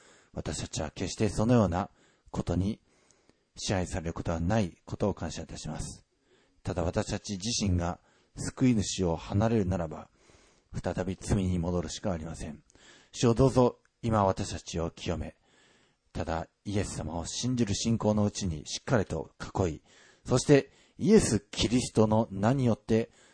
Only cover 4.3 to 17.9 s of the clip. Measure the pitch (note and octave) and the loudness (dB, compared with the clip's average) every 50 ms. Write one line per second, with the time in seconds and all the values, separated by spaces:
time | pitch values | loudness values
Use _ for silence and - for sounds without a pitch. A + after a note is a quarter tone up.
4.3 | E2+ E2 E2+ F2+ A2 A2+ G2+ E2 - - _ - A2 - A2 G2+ - - F2 D#2 | -2 -2 0 2 2 2 0 0 -4 -12 _ -14 -6 -2 -2 -2 -2 -2 -6 -8
5.3 | - E2 D#2+ - - - - D#2 D#2 - - - - - _ _ _ _ _ _ | -8 -10 -12 -12 -12 -12 -10 -8 -8 -8 -10 -10 -14 -16 _ _ _ _ _ _
6.3 | _ _ _ _ _ _ - - F2 F2 E2 F2 - A2 G2 - G#2+ G2 - - | _ _ _ _ _ _ -8 -6 -4 -2 -2 0 0 -2 -2 -2 -4 -6 -6 -6
7.3 | G2+ F#2 F#2 A#2 - - G#2+ G2 F2 E2+ E2+ F2 F2 - _ _ _ _ _ _ | -8 -6 -4 -4 -4 -2 0 0 0 0 0 -2 -4 -6 _ _ _ _ _ _
8.3 | - - - - - - C3 B2+ A#2+ G#2 F#2 - - - F#2 E2+ E2 E2 - - | -14 -12 -10 -10 -2 2 2 4 4 2 0 -2 -2 0 0 0 0 -2 -2 -2
9.3 | - G2 A2 A2+ A#2 A2 F#2+ F2+ F#2+ F2+ E2 D#2 D2+ - - - _ _ _ _ | 0 2 2 2 2 2 2 0 0 -2 -4 -6 -8 -12 -14 -18 _ _ _ _
10.3 | - _ _ _ _ _ _ _ - E2 - F#2 F2 F2+ F2+ F#2 F2+ - - - | -20 _ _ _ _ _ _ _ -10 -6 -4 -4 -4 -2 -4 -4 -6 -6 -2 -2
11.3 | - G2+ F#2 F2+ F#2 F2 D#2+ F2+ F2+ F2 D#2+ D#2 - - - G#2 F2 D#2 D#2+ E2+ | 0 0 2 0 0 0 0 0 -2 -2 -2 -4 -8 -6 -6 -4 -4 -4 -6 -8
12.3 | D#2+ - - D#2 C#2+ - _ _ _ _ - - - - _ _ - - C3+ A#2+ | -10 -10 -10 -12 -12 -14 _ _ _ _ -20 -20 -20 -20 _ _ -4 2 2 4
13.3 | A2+ A2 C3+ C3+ G#2+ C3 B2 A#2 - _ _ _ _ _ - A#2 A2 G#2 G2+ F#2+ | 4 6 4 4 6 6 4 4 2 _ _ _ _ _ -2 0 2 4 4 4
14.3 | F#2+ - G2 - F#2 E2 - - - E2+ E2 E2 - - - F2+ E2+ D#2+ D2+ D#2 | 2 0 -4 -6 -6 -8 -8 -6 -4 -4 -2 -4 -4 -6 -4 -4 -4 -4 -6 -8
15.3 | - _ _ _ _ _ _ _ _ _ _ _ _ _ _ _ - A2+ D#2+ D#2+ | -12 _ _ _ _ _ _ _ _ _ _ _ _ _ _ _ -8 -6 -4 -2
16.3 | E2 E2 E2 - _ _ - G#2 G2 G#2 F2 - - - D#2 D#2 E2 F2 - - | -4 -4 -4 -8 _ _ -8 -4 -2 -2 -2 -2 -4 -6 -6 -6 -6 -6 -6 -6
17.3 | - - - B2 B2+ A#2+ A#2 G2 G2 - - A2+ | -6 -4 -4 -2 0 0 0 0 0 0 0 0